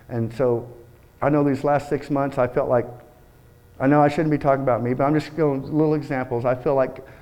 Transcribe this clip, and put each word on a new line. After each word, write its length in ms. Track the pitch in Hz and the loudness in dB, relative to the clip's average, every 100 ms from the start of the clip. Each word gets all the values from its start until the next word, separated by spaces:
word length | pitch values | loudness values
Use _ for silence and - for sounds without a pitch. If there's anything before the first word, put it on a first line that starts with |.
| - | -10
And 240 | 120 113 | -4 -4
so 340 | 117 127 117 120 - - - - - | 0 0 0 -4 -16 -20 -20 -20 -4
I 80 | 135 | 0
know 120 | 147 | 2
these 220 | 143 131 | 2 2
last 240 | 143 143 - | 2 0 0
six 220 | 147 - | -6 -2
months 260 | 139 139 135 | -2 -2 0
I 120 | 123 | 0
felt 200 | 143 131 | 0 0
like, 180 | 123 113 - - - - - - - - - | 0 0 -10 -20 -20 -20 -20 -20 -20 -20 -2
I 80 | 131 | 2
know 140 | 147 | 4
I 80 | 147 | 4
shouldn't 220 | 156 160 | 2 0
be 80 | 143 | 0
talking 240 | 147 135 | 2 2
about 200 | 131 113 | 2 0
me, 120 | 120 | 0
but 100 | 131 | 0
I'm 100 | 139 | 2
just 220 | 151 147 - | 0 -2 -2
going 260 | 151 135 | 0 0
little 320 | 135 151 156 | -2 0 2
examples. 500 | 151 139 135 127 120 | 0 -2 -6 -4 -2
I 100 | 123 | -2
feel 200 | 131 156 | -2 0
like 300 | 135 131 - - - | 0 0 -4 -18 -20